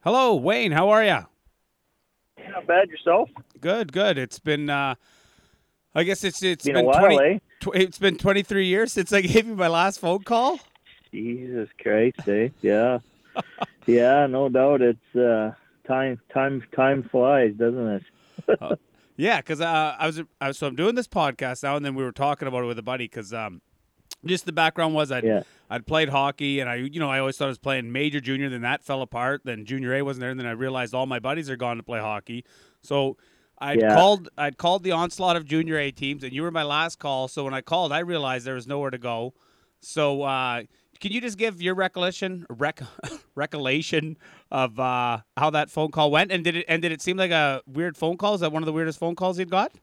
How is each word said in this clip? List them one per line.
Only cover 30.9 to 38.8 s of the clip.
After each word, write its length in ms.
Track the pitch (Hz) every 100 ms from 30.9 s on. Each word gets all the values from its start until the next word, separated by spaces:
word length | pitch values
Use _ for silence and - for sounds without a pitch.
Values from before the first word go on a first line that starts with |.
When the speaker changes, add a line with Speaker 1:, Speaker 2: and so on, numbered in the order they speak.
Speaker 1:
all 120 | 123 135
my 120 | 123
buddies 320 | 117 156 147
are 60 | 131
gone 200 | 123 117
to 60 |
play 160 | 113 117
hockey. 440 | 107 104 - 120 - _ _ _
So 340 | - 143 135 - _ _ _ _
I'd 220 | 143 143
Speaker 2:
Yeah. 140 | 110
Speaker 1:
called, 340 | 107 185 202 170 -
I'd 200 | 147 135
called 260 | 170 190
the 80 | 185
onslaught 420 | 165 175 - 185 170
of 80 |
junior 320 | 151 156 165 156
A 120 | 143
teams, 320 | 135 139 143
and 80 | 131
you 100 | 131
were 80 | 170
my 100 | 165
last 340 | 147 143 165 -
call, 260 | 147 135 131
so 140 | -
when 100 | 139
I 60 | 131
called, 320 | 123 165 170
I 60 | 147
realized 460 | 175 170 135 127 123
there 80 |
was 140 | 131 120
nowhere 220 | 143